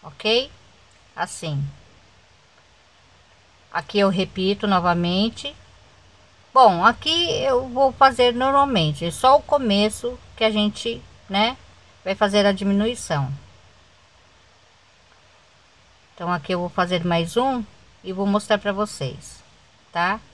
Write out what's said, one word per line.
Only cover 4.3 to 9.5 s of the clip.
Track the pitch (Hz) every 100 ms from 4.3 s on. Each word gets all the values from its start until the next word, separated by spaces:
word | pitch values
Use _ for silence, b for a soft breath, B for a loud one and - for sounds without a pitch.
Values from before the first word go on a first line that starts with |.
| - 190 202 208
novamente. | 190 175 175 175 180 220 - 285 302 - - - _ _ _ _ _ _
Bom, | 254 240 170
aqui | 196 240 302 330 349 -
eu | 262 247 254
vou | 247 269
fazer | 262 269 247 247
normalmente, | 240 262 277 277 226 156 143 170
é |
só | - 254 285
o |
começo | -